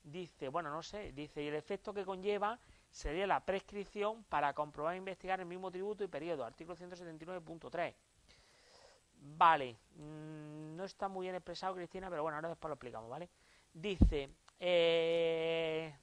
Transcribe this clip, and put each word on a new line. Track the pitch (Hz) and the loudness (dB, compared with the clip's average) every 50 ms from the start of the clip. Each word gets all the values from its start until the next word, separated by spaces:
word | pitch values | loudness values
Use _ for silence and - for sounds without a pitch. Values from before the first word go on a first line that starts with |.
| - | -16
Dice, | 151 143 175 180 165 - - 151 131 | -12 -10 -8 -8 -10 -8 -8 -6 -2
bueno, | 135 170 170 147 | -2 -2 -2 -2
no | 143 160 | -4 -6
sé, | 165 - - 208 208 160 135 | -6 -8 -8 -8 -10 -8 -8
dice, | 139 147 147 - 151 147 | -10 -10 -8 -6 -6 -4
"Y | 147 | -2
el | 147 | -2
efecto | 151 147 - 202 190 - - 196 | -4 -2 -4 -4 -4 -4 -6 -6
que | 202 190 | -4 -4
conlleva | 180 196 185 185 208 208 202 202 208 226 254 - - - - - _ | -4 -4 -2 0 0 2 2 2 0 -2 -4 -8 -18 -20 -20 -20 _
sería | - - - 143 147 170 196 196 | -12 -8 -4 -2 0 0 2 4
la | 170 135 - | 4 2 2
prescripción | - 185 196 - - - 208 196 - - 208 202 208 220 233 208 | 2 0 0 -2 -4 -8 -8 -8 -6 -2 0 0 0 0 -2 -4
para | - - 147 147 143 139 | 0 2 4 4 4 2
comprobar | - 151 151 139 135 147 160 175 | 0 -2 -4 -4 -2 -2 -2 -2
e | 185 | -2
investigar | 190 190 185 - - 185 185 185 | -4 -8 -8 -6 -4 -2 -2 -2
el | 185 | -2
mismo | 170 180 185 190 190 | -4 -6 -6 -6 -6
tributo | 175 180 190 208 214 190 208 | -4 -4 -4 -4 -4 -4 -4
y | 185 | -4
periodo". | 170 143 151 170 170 143 123 | -4 -4 -4 -2 -2 -2 -4
Artículo | 113 - - 165 165 180 | -6 -8 -10 -12 -12 -12
ciento | 170 180 180 180 | -12 -12 -12 -12
setenta | 175 180 170 160 156 160 | -12 -12 -12 -12 -12 -10
y | 165 | -10
nueve | 185 180 165 | -8 -8 -8
punto | 156 160 165 - 127 | -10 -12 -12 -10 -6
tres. | - 165 170 139 - - _ _ _ _ _ - - - - - - - - - - - - - - - _ _ _ - | -4 -2 -2 -2 -4 -8 _ _ _ _ _ -20 -20 -20 -20 -20 -20 -20 -20 -20 -20 -20 -20 -20 -20 -20 _ _ _ -20
Vale, | 143 143 147 156 180 165 160 151 135 127 120 - - - - | -20 -8 4 8 10 10 10 8 6 0 -6 -10 -18 -20 -18
mm, | - 151 151 156 156 151 156 156 151 151 151 151 151 156 156 156 | -16 -14 -12 -12 -12 -10 -10 -12 -12 -12 -12 -12 -12 -10 -10 -10
no | 165 190 | -10 -10
está | 190 - - - 196 | -10 -8 -6 -6 -6
muy | 190 190 185 | -4 -4 -4
bien | 185 185 | -4 -4
expresado, | 180 175 - 170 - - 190 190 | -6 -6 -8 -8 -6 -4 -4 -4
Cristina, | 180 175 165 - 190 185 190 | -4 -6 -8 -8 -8 -6 -4
pero | 175 156 147 | -2 -2 0
bueno, | 160 151 147 | 0 0 -2
ahora | 156 170 | -2 -4
después | 165 - - 156 | -4 -6 -6 -6
lo | 147 | -6
explicamos, | 135 - 123 117 113 113 113 | -6 -8 -10 -10 -10 -10 -8
¿vale? | 123 147 175 175 _ _ _ - - - _ _ - | -8 -8 -10 -10 _ _ _ -20 -20 -20 _ _ -10
Dice, | 165 156 208 190 160 - - 160 147 139 139 - - _ - - - | -4 -2 0 6 8 8 8 8 6 0 -4 -8 -16 _ -20 -12 -2
eh, | 185 180 180 175 170 165 165 165 165 165 165 170 165 165 165 160 160 165 165 165 165 160 156 160 160 160 147 - | 2 4 6 8 8 8 6 6 4 4 4 4 4 2 2 2 0 0 2 2 0 0 0 -2 -4 -6 -10 -14